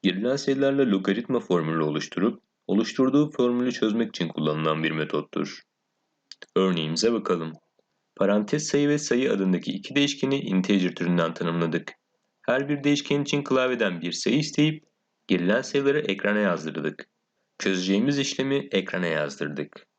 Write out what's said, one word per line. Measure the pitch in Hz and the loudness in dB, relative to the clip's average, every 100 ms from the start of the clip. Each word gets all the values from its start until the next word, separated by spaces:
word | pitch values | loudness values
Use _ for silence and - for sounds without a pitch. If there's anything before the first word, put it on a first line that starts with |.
Girilen | 95 92 117 139 | 0 0 -2 -2
sayılarla | - 135 139 139 131 | 0 2 2 2 2
logaritma | 95 95 101 120 123 | 2 2 -2 0 -2
formülü | - 87 80 80 | 2 0 2 0
oluşturup | 76 76 - - 104 - _ _ - | 0 -2 -4 0 0 0 _ _ -2
oluşturduğu | 98 113 - 131 139 147 | 0 0 0 2 4 2
formülü | - 123 123 123 | 2 2 2 0
çözmek | 120 110 107 113 | 0 0 0 -2
için | - 82 | -2 -6
kullanılan | - 76 78 78 78 | -2 -2 0 0 0
bir | 78 | -2
metottur. | 78 76 76 73 85 73 - _ _ _ _ _ _ _ - - 98 | -2 -2 -2 -2 -4 -4 -8 _ _ _ _ _ _ _ -20 -4 2
Örneğimize | 95 87 78 82 113 | 2 2 -2 0 2
bakalım. | 117 - 87 80 80 _ _ _ _ _ - | 0 0 -2 -2 -10 _ _ _ _ _ -2
Parantez | 196 147 104 156 151 | 2 2 2 -2 0
sayı | 143 143 | 2 2
ve | 147 | 2
sayı | 147 120 131 | 0 0 2
adındaki | 104 95 87 - | 2 2 0 -2
iki | - - | -8 -4
değişkeni | 143 143 - 135 139 | 0 0 0 -2 -2
integer | - 95 92 101 90 | 0 0 2 2 2
türünden | - 87 87 82 | -2 0 2 0
tanımladık. | 82 85 85 82 82 - - _ _ _ _ | -2 -2 0 0 -2 -6 -20 _ _ _ _
Her | - 127 143 | -2 0 0
bir | 143 | -2
değişken | 143 143 - 143 | 2 0 2 -2
için | 143 143 | 0 -2
klavyeden | 139 131 127 123 104 87 | 0 0 2 0 0 -2
bir | 85 | -6
sayı | - - 135 | -4 0 0
isteyip | 151 - 156 156 _ _ _ _ - | 0 2 2 0 _ _ _ _ -2
girilen | 180 92 113 | 0 2 0
sayıları | 135 143 139 147 | 0 0 2 2
ekrana | - 98 101 104 | 0 -2 0 2
yazdırdık. | 101 85 78 76 76 - - _ _ _ _ _ | 2 0 -4 -4 -6 -6 -18 _ _ _ _ _
Çözeceğimiz | 95 92 92 98 131 143 | -2 -2 2 2 2 0
işlemi | 139 - 135 139 139 | -2 -2 -2 -2 0
ekrana | 98 92 90 87 | -4 -2 -4 -2
yazdırdık. | 78 73 69 76 73 71 - _ | -2 -2 -4 -6 -6 -8 -12 _